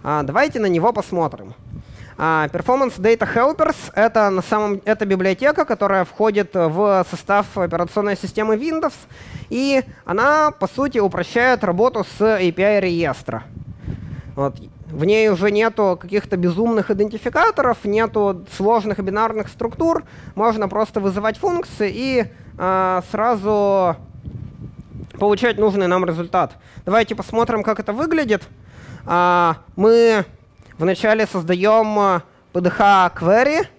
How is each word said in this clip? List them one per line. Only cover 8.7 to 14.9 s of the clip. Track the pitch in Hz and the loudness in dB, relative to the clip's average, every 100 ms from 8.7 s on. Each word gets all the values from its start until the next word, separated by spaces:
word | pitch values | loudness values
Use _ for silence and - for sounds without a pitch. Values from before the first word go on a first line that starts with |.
| 320 320 - - - - - - | -2 -4 -6 -20 -20 -16 -16 -8
и | 233 277 269 262 - | -4 0 0 -2 -14
она, | - 226 262 302 302 | -4 0 2 4 2
по | 294 185 | -2 -6
сути, | - 277 233 | -2 -2 0
упрощает | 196 180 175 233 254 247 | 0 -2 -2 0 2 2
работу | 196 175 240 226 185 - | 0 2 0 0 -6 0
с | |
A | 214 214 180 | 2 2 0
P | 170 | 2
I | 202 208 | 2 2
реестра. | 190 170 156 127 - 131 - - - - - - - - - | 2 0 -2 -4 -8 -10 -12 -18 -16 -14 -12 -10 -10 -14 -12
Вот. | - 139 - 127 - | -4 -4 -4 -20 -20
В | - | -14